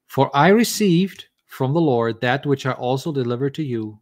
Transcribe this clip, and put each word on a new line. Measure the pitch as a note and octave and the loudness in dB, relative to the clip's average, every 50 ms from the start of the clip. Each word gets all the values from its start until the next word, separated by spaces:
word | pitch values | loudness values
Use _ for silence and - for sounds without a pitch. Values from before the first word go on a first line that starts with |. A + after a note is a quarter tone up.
| _ _ | _ _
For | - C3 C3+ - - | 0 2 2 2 4
I | C#3+ D3+ F#3 | 4 4 6
received | G3+ A#3 A#3 - - - G#3+ G3 E3+ E3+ F#3+ F#3 - - - _ _ _ _ _ | 6 4 2 0 0 0 2 2 4 2 2 0 -4 -12 -20 _ _ _ _ _
from | - - C3+ B2+ C#3+ | -8 -6 -4 -2 0
the | E3+ | 0
Lord | E3 D3 B2 A#2 A#2 A#2 A2 - | 2 2 2 2 0 0 -2 -2
that | - B2 B2+ C3+ - | -2 -2 -2 0 0
which | D3 C#3 C3+ - | -2 -2 -2 -2
I | C3 | -6
also | B2+ - B2+ B2 C3 C3+ - E3+ | -6 -4 -2 -2 -2 -2 -4 -4
delivered | D3 C#3 B2 A#2+ A#2+ A#2+ C#3 C#3 C#3 | -4 -4 -2 -2 -4 -2 -4 -6 -4
to | - | -6
you, | D#3 C3 A#2+ A2+ A2 G#2+ G#2+ G#2+ | -6 -6 -4 -6 -6 -8 -12 -16